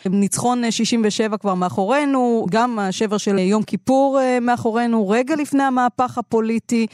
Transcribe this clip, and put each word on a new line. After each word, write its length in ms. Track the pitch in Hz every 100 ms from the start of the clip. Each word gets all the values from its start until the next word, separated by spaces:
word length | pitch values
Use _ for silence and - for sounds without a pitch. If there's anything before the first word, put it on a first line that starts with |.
| 190
ניצחון, 580 | 202 196 - 240 247
אה, 60 | 233
שישים 320 | 214 226 233
ושבע 320 | 214 - 220 208
כבר 180 | 202
מאחורינו, 920 | 180 180 - 196 277 285 269 247 226 180
גם 280 | 214 247 226
השבר 380 | 190 185 220 208
של, 200 | 208 196
אה, 40 |
יום 200 | 185 214
כיפור, 560 | - 202 - 269 277 269
אה, 180 | 254 247
מאחורינו, 680 | 240 240 240 220 240 226 196
רגע 260 | 226 262 311
לפני 260 | 285 277
המהפך 560 | 269 254 247 - 247 -
הפוליטי, 680 | 214 226 220 226 - 240 226